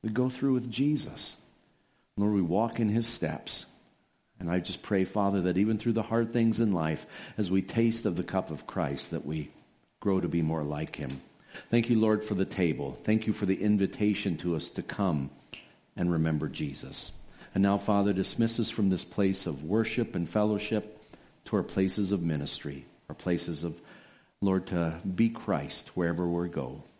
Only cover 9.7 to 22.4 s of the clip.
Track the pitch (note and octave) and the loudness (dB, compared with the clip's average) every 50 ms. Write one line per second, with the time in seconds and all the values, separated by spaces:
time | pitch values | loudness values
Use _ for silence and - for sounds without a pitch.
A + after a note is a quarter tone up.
9.7 | _ _ _ _ _ _ - G2+ F#2+ F#2 E2+ E2 D2+ E2+ D#2+ D#2 D#2+ D#2+ D2+ D2 | _ _ _ _ _ _ 0 0 2 2 0 0 0 0 0 2 0 0 -2 -2
10.7 | D2+ D2 D#2 D2+ - - D2+ C2+ C2+ C#2 - - _ _ - - - - - - | -2 -4 -4 -6 -6 -8 -8 -8 -8 -10 -12 -18 _ _ -20 -18 -18 -18 -6 2
11.7 | - A#2+ A#2 A#2 A#2+ A2 A2 A2 G#2+ G#2 G#2+ - A2 F#2 F#2+ F#2 - - F#2 E2+ | 2 2 4 4 4 4 6 4 4 2 2 -2 0 0 0 0 2 2 2 2
12.7 | D2+ - C#2+ C2+ C#2 - - - A2 A2 - G#2+ G2+ - G#2 F#2 G2 - F#2+ G#2+ | 2 0 -4 -6 -8 -6 0 2 2 2 2 0 -2 0 2 0 0 2 4 2
13.7 | G#2+ G2+ G2 F#2+ - - G#2+ G#2 G2+ F#2+ - G2+ F2 D#2 - F2 E2+ D#2+ D2+ - | 4 4 4 0 0 0 2 2 2 0 0 -2 -2 -2 -2 -2 -2 -2 -4 -6
14.7 | - - E2 - - - G2+ F#2+ E2 D2 C#2 C#2 - - - _ - - - - | -8 -8 -8 -6 -2 0 0 2 2 0 -2 -4 -8 -16 -20 _ -18 -18 -18 -20
15.7 | - _ _ _ _ - F2+ F2 F3 - D#2+ D#2+ D#2 D2+ D#2 D2 C2+ - D#2+ C#2+ | -20 _ _ _ _ -2 0 2 4 4 2 2 2 0 0 -2 -4 -4 -6 -6
16.7 | C#2 - - C2+ C#2 - - - - - - - - - - - - G2 G2 G2+ | -6 -8 -12 -10 -10 -10 -10 -10 -10 -14 -16 -16 -20 -20 -20 -4 2 4 4 6
17.7 | G2 G2+ - - G#2 G2+ G2+ G#2 G2 F#2 G2 - - - A#2 A2+ A2+ - F2 - | 4 4 2 2 4 4 4 4 2 2 0 -2 0 0 0 2 2 0 -2 -2
18.7 | - - G#2 G2 F#2+ E2+ - - - - G2+ G2 F#2+ - - F2 D2+ C2+ D2 D#2 | 0 2 2 2 2 2 -2 -6 -2 2 2 2 2 0 -2 -6 -6 -6 -4 0
19.7 | F#2 A2+ A2+ - - - A#2 - - F#2 E2+ D#2 - G#2+ G#2 G#2+ G#2+ G2+ - - | 0 2 2 0 0 -2 -2 -2 -2 -4 -4 0 2 2 2 2 2 0 -2 -2
20.7 | A2+ G#2+ - - - - - - - - - - _ _ _ - - G2+ F2 - | -2 -2 -2 -4 -16 -20 -20 -20 -20 -20 -20 -20 _ _ _ -2 0 0 0 0
21.7 | - - F#2+ F#2+ F#2+ - G2+ F#2+ G2+ F#2 E2+ E2 D#2 D2 | 2 2 2 2 2 0 0 0 0 0 0 0 0 0